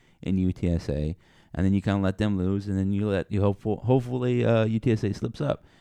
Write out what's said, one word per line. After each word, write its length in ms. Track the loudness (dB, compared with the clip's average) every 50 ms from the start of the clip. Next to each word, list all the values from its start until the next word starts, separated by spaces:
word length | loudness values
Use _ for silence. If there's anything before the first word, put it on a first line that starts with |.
| _ _ _ -10
and 180 | -4 0 0 2
U 120 | 2 0
T 160 | 0 0 0 0
S 180 | 0 0 0 -2
A. 280 | -2 -2 -2 -4 -4 -8 _ _ _ _ _ _ -4
And 100 | 0 0
then 80 | 2
you 80 | 2 2
kinda 220 | 0 0 0 0
let 160 | 0 0 0 0
them 180 | -2 0 0
lose, 320 | 0 0 0 0 -2 -2 -2
and 100 | -2 -2
then 140 | 0 0
you 160 | 0 -2 -2 0
let, 240 | -2 -2 -2 -2
you 80 | -2 0
hopeful-, 380 | 2 2 0 0 -2 -4 -4 -2
hopefully, 680 | 0 2 2 2 2 0 -4 -2 -2 0 0 2 2
uh, 220 | 4 4 4 2
U 120 | 2 0 0
T 140 | 2 2
S 100 | 0 2 0
A 100 | -2 -2
slips 260 | -2 -4 -6 -6 -4
up. 240 | -4 -4 -4 -4 _ -20 _ _